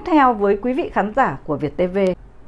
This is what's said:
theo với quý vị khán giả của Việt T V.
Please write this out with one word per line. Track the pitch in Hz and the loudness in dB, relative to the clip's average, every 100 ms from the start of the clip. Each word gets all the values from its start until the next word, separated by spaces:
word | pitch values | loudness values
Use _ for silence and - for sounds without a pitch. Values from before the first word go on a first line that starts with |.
| 359 | 2
theo | 302 254 | 4 4
với | 214 202 208 | 2 0 0
quý | 247 | -2
vị | 269 - | -4 -2
khán | 220 202 269 | -2 -2 0
giả | 214 135 | 0 -2
của | - 135 | -6 -4
Việt | 147 - | -4 -2
T | 180 | -2
V. | 196 185 175 - - | 0 -2 -2 -10 -20